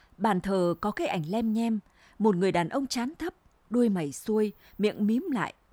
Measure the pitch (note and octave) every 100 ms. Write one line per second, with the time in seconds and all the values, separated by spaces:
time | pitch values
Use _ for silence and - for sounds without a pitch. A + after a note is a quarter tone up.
0 | _ - G#3+ F#3 F#3+ F#3+ F3 E3+ G#3 G#3
1 | F4 F#3 D3+ A3 A3+ A3 A#3 G#3+ - _
2 | - - G#3+ F3 F#3+ F3 E3+ C#4 C4+ B3
3 | B3 E4+ E4 - _ _ - A#3+ A#3+ F#3
4 | D3 - - G#3+ G#3+ - - - G#3 -
5 | G#3 A#3 F#4 A#3+ D#3 - _